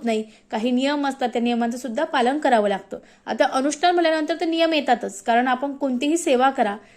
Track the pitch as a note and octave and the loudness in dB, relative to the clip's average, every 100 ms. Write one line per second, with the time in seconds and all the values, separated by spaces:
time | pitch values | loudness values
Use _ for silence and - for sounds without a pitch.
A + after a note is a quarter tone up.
0 | A#3 A3 A3 - _ A3 B3 B3 C4+ D4 | -2 -4 -4 -14 _ -4 0 0 0 0
1 | C#4 C4+ B3 A#3+ A#3+ A#3 A#3+ B3 C4 A3+ | -2 -2 -2 0 0 0 -2 -4 -6 -4
2 | D#4+ C#4 A#3+ D4 - A#3 G3+ F#3+ - - | -2 0 2 2 2 4 2 -2 -6 -16
3 | - _ - A3+ C#4+ C4+ C#4 D4 F4 F4 | -16 _ -8 0 0 2 -2 0 2 2
4 | D#4+ D#4+ D4+ E4 E4+ E4 E4 D#4 C4+ A#3+ | 2 0 -2 -2 -2 0 2 2 2 0
5 | G3 - - A#3 B3+ B3 C#4+ C#4 C#4 B3 | -2 -6 0 0 2 0 -4 -4 -4 -2
6 | D4 E4 E4+ B3 C4 C4 G#3 G#3 - | 0 0 2 2 2 2 -2 -2 -12